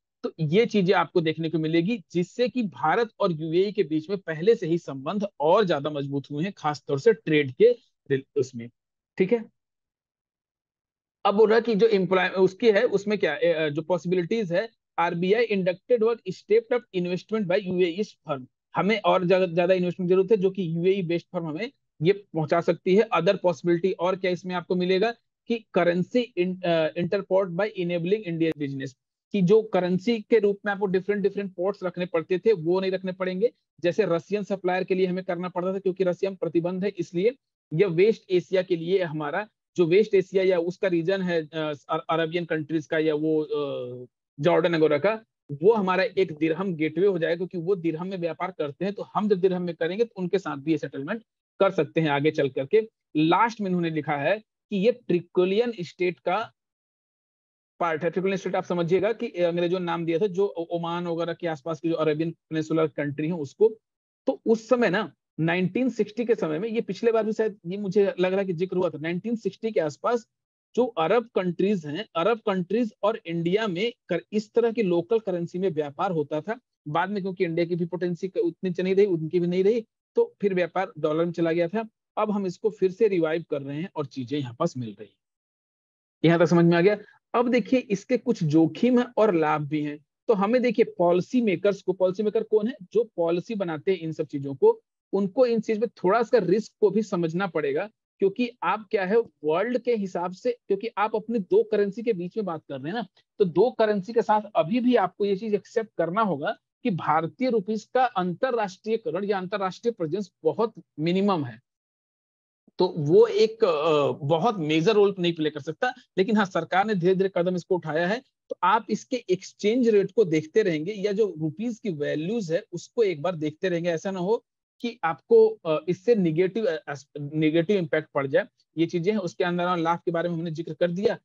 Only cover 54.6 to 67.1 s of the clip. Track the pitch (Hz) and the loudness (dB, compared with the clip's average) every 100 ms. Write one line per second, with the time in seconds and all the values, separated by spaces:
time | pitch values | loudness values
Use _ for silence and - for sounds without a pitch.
54.6 | - 202 214 247 - 180 170 - 185 202 | -6 0 0 0 0 -2 0 0 2 2
55.6 | 240 226 170 - 180 170 - 190 233 _ | 0 -2 -10 -4 -4 -2 -4 -4 -4 _
56.6 | _ _ _ _ _ _ _ _ _ _ | _ _ _ _ _ _ _ _ _ _
57.6 | _ - 170 160 170 185 190 190 185 185 | _ -4 -2 0 -2 -2 -2 -2 -2 -4
58.6 | 180 175 165 185 202 226 233 175 170 175 | -2 -2 0 2 0 -2 -6 -2 0 0
59.6 | 175 185 175 170 165 160 208 175 202 170 | -2 -2 -4 -4 -2 0 0 0 -2 -2
60.6 | 170 170 165 175 175 165 170 165 170 156 | -6 -4 -4 -4 -4 -4 -4 -4 -6 -6
61.6 | 165 156 165 160 156 151 165 160 - 156 | -8 -6 -4 0 0 0 -4 -8 -8 -6
62.6 | 156 160 160 - 147 143 156 175 143 - | -2 0 0 -2 -6 -4 -4 -4 -6 0
63.6 | 220 - _ _ _ _ - 277 - 226 | 0 0 _ _ _ _ -6 -4 0 -2
64.6 | - 247 220 185 202 _ _ - 160 175 | 2 2 2 0 -4 _ _ -4 -2 0
65.6 | 185 240 254 - 202 - 240 220 170 156 | 0 0 -2 -2 -4 -4 -2 0 0 -4
66.6 | 226 226 226 185 233 | -4 -4 -6 -2 0